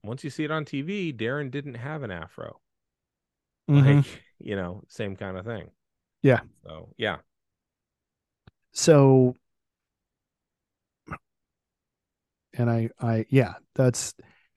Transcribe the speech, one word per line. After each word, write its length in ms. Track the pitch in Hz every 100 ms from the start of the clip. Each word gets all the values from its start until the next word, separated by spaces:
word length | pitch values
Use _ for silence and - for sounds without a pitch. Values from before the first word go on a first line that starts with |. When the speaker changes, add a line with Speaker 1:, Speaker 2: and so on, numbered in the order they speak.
Speaker 1:
once 220 | 101 123
you 60 | 151
see 120 | 131
it 80 | 151
on 140 | 156
T 160 | 151 139
V, 300 | 151 202 175
Darren 380 | 123 113 143 139
didn't 240 | 139 139
have 280 | 117 131 156
an 80 | 123
afro. 500 | 87 82 - - - _ _ _ _ _ _ _ _ _ _ -
Speaker 2:
Mm-hmm. 260 | 143 139 143
Speaker 1:
Like, 260 | 139 - _ _
you 160 | - 101
know, 260 | 87 95 -
same 260 | - 104
kind 220 | 98 101 92
of 80 |
thing. 260 | 107 110 82 _ _ _ _ _
Speaker 2:
Yeah. 180 | 139 120 - _
Speaker 1:
So, 240 | - 80 85 -
yeah. 220 | 107 80 _ _ _ _ _ _ _ _ _ _ _ _ _ _ _
Speaker 2:
So, 640 | - - 147 135 131 127 127 _ _ _ _ _ _ _ _ _ _ _ _ _ _ _ _ - - _ _ _ _ _ _ _ _ _ _ _ _ _
and 140 | - 120
I, 220 | 117 113 -
I, 260 | 117 113 113
yeah, 260 | 135 113 - _
that's 400 | - 131 120 - - - _ _